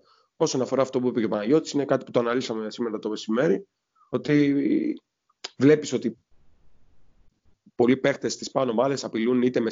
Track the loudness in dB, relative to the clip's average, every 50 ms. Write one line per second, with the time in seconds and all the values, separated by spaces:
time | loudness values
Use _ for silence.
0 | _ _ _ _ _ _ _ _ -2 0 0 -2 -2 0 0 0 0 0 0 -2
1 | -2 0 0 0 -2 -2 -2 -2 0 2 2 2 2 0 -4 -4 0 0 -2 -2
2 | -2 -2 -2 0 0 2 0 -2 -2 -2 -6 -6 -6 -8 -6 -6 -6 -4 -4 -6
3 | -6 -6 -6 -6 -4 -2 0 2 2 2 0 0 -4 _ _ _ _ _ _ _
4 | _ _ -6 -6 0 2 2 4 4 4 2 0 0 2 0 0 0 -2 -4 -6
5 | _ _ _ _ _ _ _ _ -18 -18 -2 4 6 6 6 6 2 -4 -4 -2
6 | -4 -4 -6 -6 _ _ -20 _ _ -20 -20 _ _ -20 -20 -20 -20 _ _ -20
7 | -20 -20 _ _ _ _ _ _ _ _ _ _ _ -14 _ 2 4 4 4 4
8 | 2 0 0 0 -4 -6 -6 -6 -10 -4 -2 -2 -2 0 0 0 0 0 -2 -4
9 | -6 -6 -4 -2 0 2 2 2 2 2 0 0 -2 -2